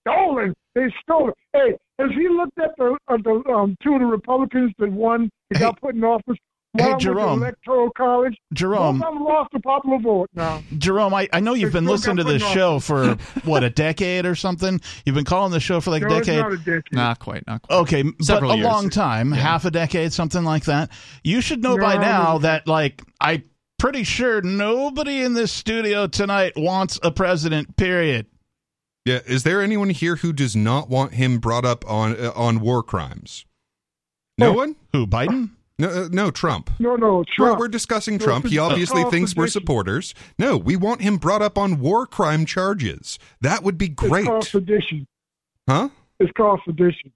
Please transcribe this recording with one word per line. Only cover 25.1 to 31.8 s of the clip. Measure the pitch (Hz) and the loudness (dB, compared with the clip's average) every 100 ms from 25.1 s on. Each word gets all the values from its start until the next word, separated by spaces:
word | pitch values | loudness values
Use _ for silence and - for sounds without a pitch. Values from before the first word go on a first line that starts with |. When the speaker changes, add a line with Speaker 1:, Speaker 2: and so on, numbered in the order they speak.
| 277 | -2
Speaker 2:
in | 254 | -2
this | 240 220 | 0 -2
studio | - - 226 220 208 196 | -4 -4 -2 0 0 -2
tonight | - 196 202 185 - | -2 -2 0 0 0
wants | 160 190 190 - | -2 0 -2 -2
a | 170 | -2
president, | - 185 180 160 156 147 - | 0 0 0 0 -2 -2 -2
period. | 185 180 165 123 107 _ _ _ _ _ _ _ - | 0 2 0 -2 -4 _ _ _ _ _ _ _ -2
Speaker 4:
Yeah, | 127 - | -2 -2
is | 131 | 0
there | 143 190 | 2 2
anyone | 196 214 202 | 0 0 0
here | 156 165 165 | 0 -2 -2
who | 170 | -2
does | 151 135 107 | -2 0 2
not | 107 131 123 | 2 0 0
want | 127 135 | -2 -2
him | 117 131 120 | 0 0 0
brought | 113 117 | 0 0
up | 123 120 | 0 -2